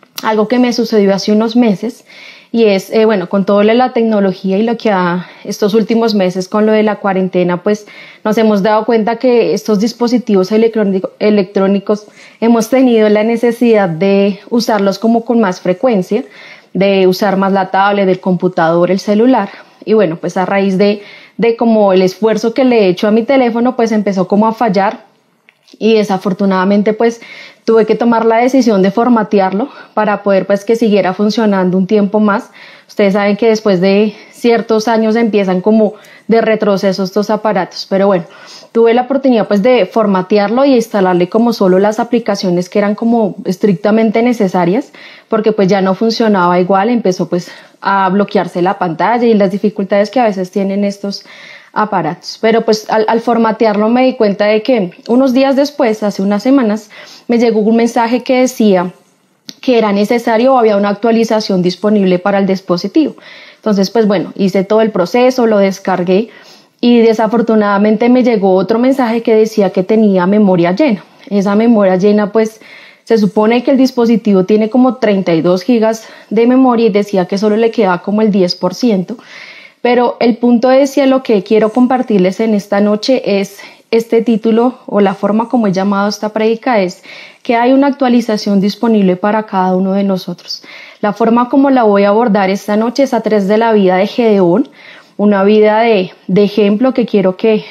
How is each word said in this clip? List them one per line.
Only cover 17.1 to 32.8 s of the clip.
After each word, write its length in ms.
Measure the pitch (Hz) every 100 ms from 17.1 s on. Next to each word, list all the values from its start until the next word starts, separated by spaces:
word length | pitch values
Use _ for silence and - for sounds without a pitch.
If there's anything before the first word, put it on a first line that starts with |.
| 185 208 190
más 140 | 196
la 180 | 196 185
tablet, 360 | 190 202 202 190
el 140 | 185
computador, 720 | 196 180 180 180 165 170 175
el 100 | 190
celular. 480 | 220 208 247 254 196 - - _ -
Y 80 |
bueno, 220 | 220 180 165
pues 200 | 180 190
a 80 |
raíz 320 | 180 196 196 185
de, 240 | 202 208 - - - -
de 180 | 233 233
como 380 | 233 220 202
el 80 | 190
esfuerzo 500 | 185 - 226 214 226
que 120 | 226
le 200 | 254 233
he 40 | 190
hecho 200 | 175 214
a 40 |
mi 100 | 220
teléfono, 540 | 220 269 240 226 247 240
pues 160 | 226
empezó 360 | 220 202 190 185
como 180 | 208 220
a 60 |
fallar 580 | 220 233 190 196 247 - _ _ _ _ _ _ -
y 160 | 214
desafortunadamente 1000 | 220 208 190 202 185 196 185 190 202 208
pues 300 | 214 233 233 - - - _
tuve 220 | - 226 220
que 80 |
tomar 320 | 214 233 226 226
la 120 | 226
decisión 440 | 247 269 240 196
de 80 | 190
formatearlo 800 | 214 240 233 208 208 190 190 277 - -
para 280 | - 214 202
poder 240 | 202 196 185
pues 200 | 202 -
que 100 | 233
siguiera 380 | 226 202 180
funcionando 640 | 180 208 220 214 196 180 185
un 80 | 185
tiempo 340 | 214 202 214
más. 300 | 214 208 - - - -